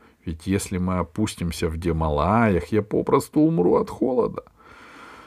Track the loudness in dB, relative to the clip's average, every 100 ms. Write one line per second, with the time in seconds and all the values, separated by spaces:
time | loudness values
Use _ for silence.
0 | -20 _ -10 -6 -2 -2 -2 -4 -2 -2
1 | -2 -2 -4 -2 -6 -4 -4 -2 -2 0
2 | 0 2 2 4 4 2 0 -2 0 -2
3 | 2 0 2 2 2 4 2 2 0 -4
4 | -2 0 -2 -4 -14 _ -20 -20 -20 -20
5 | -20 -20